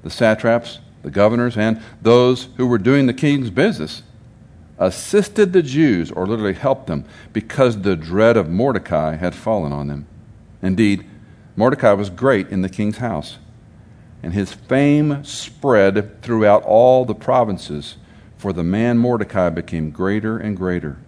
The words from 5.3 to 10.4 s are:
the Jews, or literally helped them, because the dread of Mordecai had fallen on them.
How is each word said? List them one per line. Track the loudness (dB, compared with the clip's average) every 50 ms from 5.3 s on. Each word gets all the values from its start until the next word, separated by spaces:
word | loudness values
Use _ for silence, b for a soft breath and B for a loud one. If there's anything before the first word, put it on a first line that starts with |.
| 2 2 2 4 4
the | 0 0
Jews, | 2 0 2 4 4 4 2 0 -4 -4
or | -6 -4
literally | -2 -2 -2 -2 -2 -4
helped | -2 0 -2 -2 -2 -2
them, | -6 -6 -6 -6 B B B B B B
because | -8 -8 -6 0 2 2 2 2 0 -2
the | -2 -2
dread | -2 -4 -6 0 4 4 6 4
of | 4 2 0
Mordecai | -2 -2 0 0 -2 -2 -4 -2 -2 -2 -2 -2 -4
had | -4 -6 -6 -6
fallen | -6 -4 -4 -2 -2 -2 -4 -6
on | -6 -6 -8
them. | -8 -10 -12 -16 -20 -20 -20 -20 -20 -20